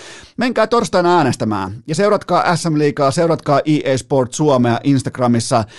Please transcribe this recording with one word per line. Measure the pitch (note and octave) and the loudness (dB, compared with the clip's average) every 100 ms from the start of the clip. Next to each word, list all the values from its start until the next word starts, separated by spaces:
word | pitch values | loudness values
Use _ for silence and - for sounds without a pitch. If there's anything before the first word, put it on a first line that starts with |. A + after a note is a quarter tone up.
| - - - - | -20 -20 -16 -6
menkää | B3+ A3 A3 | -4 -2 0
torstaina | A#3 G#3+ F#3+ F3 F3 | 0 0 0 2 2
äänestämään | C3+ A2+ A2 G#2 F#2+ A2 - | 2 0 -2 -4 -6 -10 -8
ja | |
seuratkaa | D#3 G3+ G3+ - F3 - E3+ | -2 0 0 0 0 0 0
S | E3+ | 0
M | D3+ | 0
Liigaa, | D3 C#3+ C#3+ | 0 0 0
seuratkaa | B2+ E3 D#3 - C#3 | 2 0 0 0 0
E | - D3+ - | 2 0 0
A | C3 | -2
Sport | - C#3 B2 | 0 -2 0
Suomea | - D3+ C3 A#2+ A#2 | 0 2 2 2 0
Instagramissa, | C#3 C3+ C3 - B2 A#2 - B2 G#2 | 0 0 0 -2 0 0 0 0 -2